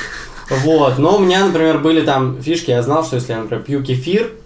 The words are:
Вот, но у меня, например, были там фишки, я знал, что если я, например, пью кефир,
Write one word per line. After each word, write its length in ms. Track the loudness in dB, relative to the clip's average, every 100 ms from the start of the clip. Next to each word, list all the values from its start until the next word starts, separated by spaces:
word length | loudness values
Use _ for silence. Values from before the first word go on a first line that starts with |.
| -10 -12 -14 -16 -4
Вот, 480 | 0 4 4 4 4
но 180 | 4 4
у 40 |
меня, 240 | 4 4 2
например, 320 | 2 2 2
были 240 | 2 2
там 360 | 2 0 -2 -4
фишки, 280 | -4 -4 0
я 120 | 0
знал, 220 | 0 -2
что 120 | -2 -4
если 160 | -4
я, 80 | -6
например, 240 | -6 -8
пью 180 | -4 -4
кефир, 500 | -2 -4 0 -2 -2 -8